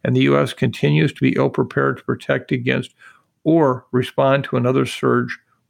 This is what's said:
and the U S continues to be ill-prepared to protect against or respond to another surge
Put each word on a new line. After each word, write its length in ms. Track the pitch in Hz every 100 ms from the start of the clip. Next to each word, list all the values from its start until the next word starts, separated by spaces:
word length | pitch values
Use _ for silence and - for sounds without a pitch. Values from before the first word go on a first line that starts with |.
and 100 | -
the 100 | 127
U 140 | 139 143
S 140 | 139
continues 600 | - 127 - 147 151 156
to 60 | -
be 120 | 135
ill-prepared 600 | 131 135 143 - - 135 127
to 80 |
protect 480 | - 123 - 135 -
against 420 | 127 123 127 127 _ - _ _ _
or 440 | 156 165 143 120 _
respond 540 | 127 120 - 135 139
to 140 | 135 127
another 260 | 123 131
surge 540 | 131 - 135 123 120 - _ _